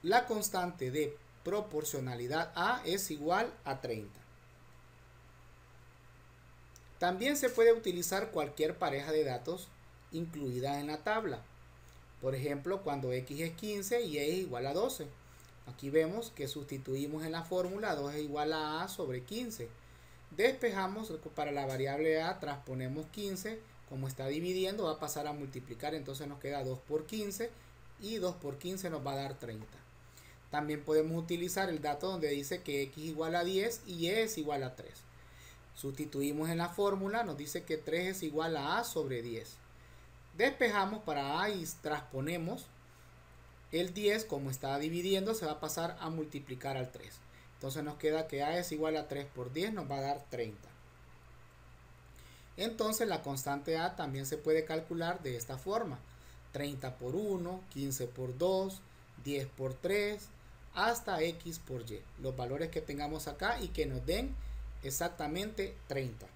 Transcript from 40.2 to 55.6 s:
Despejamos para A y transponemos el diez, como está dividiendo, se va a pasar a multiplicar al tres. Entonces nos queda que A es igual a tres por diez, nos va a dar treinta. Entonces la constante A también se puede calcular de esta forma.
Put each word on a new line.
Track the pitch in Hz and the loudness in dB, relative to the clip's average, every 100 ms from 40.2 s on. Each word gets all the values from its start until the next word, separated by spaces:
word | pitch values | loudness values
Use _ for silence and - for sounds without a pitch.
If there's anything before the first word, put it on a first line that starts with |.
| - 160 | -18 4
Despejamos | 247 277 240 208 196 214 | 4 8 4 6 4 0
para | 185 147 139 156 | 0 0 2 2
A | 208 | 2
y | 196 156 - | 0 -4 -4
transponemos | 156 151 131 131 139 175 165 226 - - - - - - - - - - - | -2 -2 -2 -2 0 0 -2 -4 -8 -18 -20 -20 -20 -20 -20 -20 -20 -20 -2
el | 160 185 | 0 0
diez, | 175 208 214 220 | 4 4 4 2
como | 143 135 | -2 -2
está | 131 135 139 | -2 0 0
dividiendo, | 151 170 180 190 196 | 2 2 4 4 4
se | 226 160 | 0 0
va | |
a | 151 | -2
pasar | 156 170 170 165 | -2 0 -2 -2
a | 165 | -4
multiplicar | 160 151 143 135 127 139 135 | -2 -2 -6 -6 -6 -2 -2
al | 127 | -2
tres. | - - - - - - - | -6 -14 -16 -18 -20 -20 -8
Entonces | 135 143 | -6 -4
nos | 151 - | -4 0
queda | 156 156 160 | 2 2 0
que | 139 | 0
A | 147 175 | 2 2
es | 175 | 0
igual | 151 156 156 | 0 2 2
a | 147 | 0
tres | 139 139 | -4 -6
por | - 123 | -6 -4
diez, | 139 202 | 0 0
nos | 214 143 | 0 -2
va | 139 | -2
a | |
dar | 135 143 - | 0 0 -2
treinta. | 120 113 104 - - - - - - - - - - - - - - - - - - - - | -4 -4 -4 -16 -18 -20 -20 -20 -20 -18 -18 -20 -20 -20 -20 -20 -20 -20 -18 -18 -20 -16 -4
Entonces | 208 226 214 220 226 | -2 2 2 4 2
la | 160 | 2
constante | 143 135 139 143 143 160 | 0 -2 0 -2 2 2
A | 175 - | 2 0
también | 151 135 139 | -2 -2 -2
se | 156 | -2
puede | - 160 156 | 4 4 4
calcular | 160 165 170 165 - | -2 -2 -2 0 0
de | 139 120 | -2 -4
esta | 120 | -4
forma. | 131 | -6